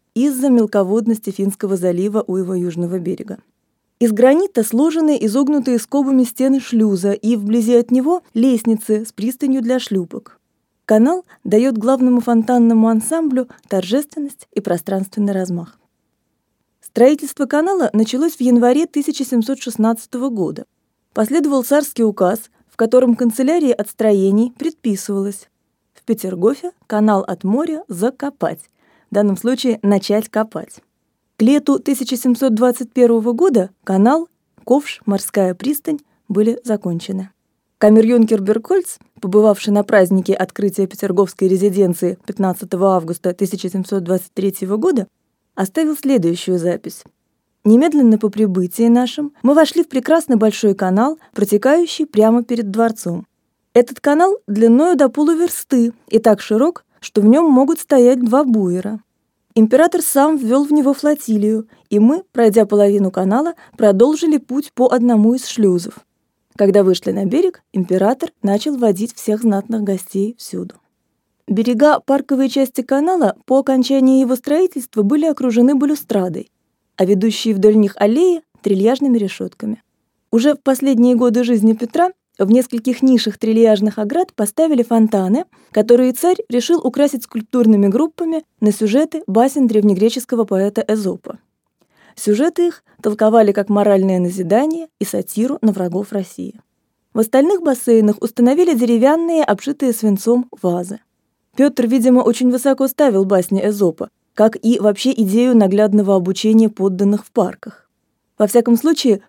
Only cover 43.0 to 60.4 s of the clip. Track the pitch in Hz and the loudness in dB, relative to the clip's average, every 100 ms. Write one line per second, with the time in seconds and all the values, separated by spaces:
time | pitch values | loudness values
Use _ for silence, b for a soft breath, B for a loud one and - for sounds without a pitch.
43 | 165 175 180 175 190 196 185 190 180 196 | -2 -6 -6 -4 -4 -4 -8 -8 -6 -6
44 | 170 185 - - 196 190 190 214 349 269 | -2 -4 -4 -6 -6 -6 -6 -4 -2 -2
45 | - _ _ _ _ - 190 320 311 294 | -4 _ _ _ _ -8 -6 -2 -2 -2
46 | 269 254 170 175 - 180 175 170 - - | 0 0 0 -4 -4 -4 -2 -6 -10 -18
47 | - _ _ _ _ _ 208 233 320 294 | -20 _ _ _ _ _ 2 4 4 2
48 | 240 214 214 214 214 185 180 - 233 240 | 2 2 0 -2 -2 -2 -4 -2 2 2
49 | 247 302 294 b 247 294 302 330 339 262 | 0 -6 -10 b 0 2 2 0 -2 -4
50 | 254 320 320 226 220 208 214 196 185 190 | 0 0 2 0 0 0 -2 0 0 0
51 | 269 320 b - 202 208 262 320 339 - | -2 -4 b -6 -2 0 2 2 0 -4
52 | 294 214 220 240 240 240 202 208 233 220 | -2 2 2 2 -2 -6 -4 -2 -2 -2
53 | 180 170 - _ _ _ _ 240 240 247 | -8 -8 -12 _ _ _ _ 0 0 -2
54 | 285 302 381 415 - 208 226 240 339 311 | 0 2 2 0 -4 2 4 4 4 2
55 | 269 285 302 330 349 - - 254 233 - | 0 0 0 0 -2 -6 -2 0 0 -4
56 | _ 220 220 202 - 214 311 - _ _ | _ 0 2 0 0 0 0 -2 _ _
57 | - 214 208 277 330 254 277 330 - 269 | -6 2 4 4 4 4 2 -2 0 4
58 | 240 254 240 254 277 220 185 180 196 220 | 4 4 2 0 2 0 0 -4 -6 -10
59 | _ _ _ _ _ 233 220 254 339 359 | _ _ _ _ _ 0 4 4 4 0
60 | - 277 294 302 | -2 2 2 0